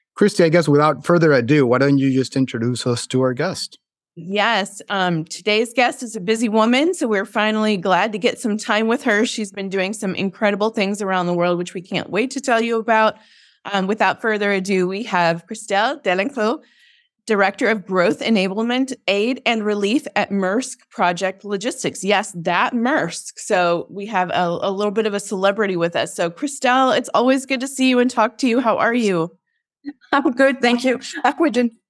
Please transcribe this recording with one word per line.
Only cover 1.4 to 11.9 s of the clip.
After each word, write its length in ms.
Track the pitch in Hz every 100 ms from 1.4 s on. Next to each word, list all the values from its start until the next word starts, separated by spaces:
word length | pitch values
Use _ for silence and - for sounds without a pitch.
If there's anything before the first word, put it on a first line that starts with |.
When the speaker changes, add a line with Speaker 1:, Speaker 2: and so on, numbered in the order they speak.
| 117 151 123
Speaker 1:
why 100 | 127
don't 220 | 139 139
you 120 | 135
just 240 | 131 127 139
introduce 520 | 131 117 117 120 127
us 180 | 120 -
to 140 | 131
our 120 | 131
guest? 440 | 123 151 147 - - _ _ _ -
Speaker 2:
Yes. 680 | 165 202 208 214 202 - -
Um, 340 | 202 180 165 156
today's 480 | - 208 214 233
guest 280 | 247 240 247
is 120 | 233 214
a 40 |
busy 300 | 180 226 233
woman, 440 | 220 226 247 320
so 140 | 359 247
we're 180 | 208 -
finally 520 | 226 214 214 214 202
glad 340 | 190 175 220
to 60 | 202
get 220 | 220 -
some 180 | 233 214
time 300 | - 214 220
with 160 | 240
her. 220 | 247 208 233
She's 260 | - 202
been 180 | 196 196
doing 240 | 190 185
some 220 | 214 202 -
incredible 560 | 196 - 208 202 214
things 300 | 220 196 202
around 260 | 196 185 175
the 60 |
world, 240 | 175 175 175
which 160 | 180
we 80 | 185
can't 280 | 175